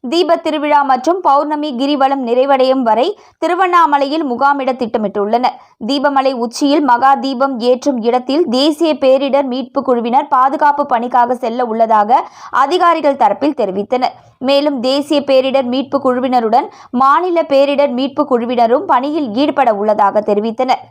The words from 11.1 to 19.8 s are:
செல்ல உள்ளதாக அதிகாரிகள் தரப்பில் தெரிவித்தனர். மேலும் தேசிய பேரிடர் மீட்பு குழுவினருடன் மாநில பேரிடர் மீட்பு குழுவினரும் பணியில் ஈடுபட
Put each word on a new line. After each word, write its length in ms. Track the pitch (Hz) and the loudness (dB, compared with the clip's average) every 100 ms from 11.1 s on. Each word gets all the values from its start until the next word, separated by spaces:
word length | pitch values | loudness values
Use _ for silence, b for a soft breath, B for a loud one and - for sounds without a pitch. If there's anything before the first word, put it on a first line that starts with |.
| 247 240 247 | 0 0 0
செல்ல 220 | 233 233 240 | -4 -4 -4
உள்ளதாக 460 | 220 226 214 208 285 - B B - | 0 2 2 4 2 0 B B -2
அதிகாரிகள் 580 | 277 359 349 320 285 269 | 0 2 2 2 0 2
தரப்பில் 380 | - - 294 285 | 0 2 -2 -2
தெரிவித்தனர். 560 | 202 185 208 247 262 - b b 254 | -4 -4 -4 -2 -2 -6 b b 0
மேலும் 300 | 277 294 277 254 | 2 0 -2 -2
தேசிய 320 | 277 285 294 285 | -2 0 -2 2
பேரிடர் 400 | 262 262 262 240 | 2 2 -2 -2
மீட்பு 260 | 254 269 277 277 | -4 -2 -2 0
குழுவினருடன் 600 | 247 254 254 226 240 370 B B 247 | -2 0 0 2 0 0 B B 0
மாநில 420 | 269 302 359 339 320 | 2 2 0 -2 2
பேரிடர் 420 | 269 277 285 285 240 | 2 2 2 0 0
மீட்பு 240 | 269 285 294 | -4 -4 -2
குழுவினரும் 560 | 247 233 240 226 262 381 | -2 0 0 2 2 2
பணியில் 380 | 262 277 311 269 208 | 0 0 -4 -4 -2
ஈடுபட 280 | 294 - 254 208 | -2 2 0 0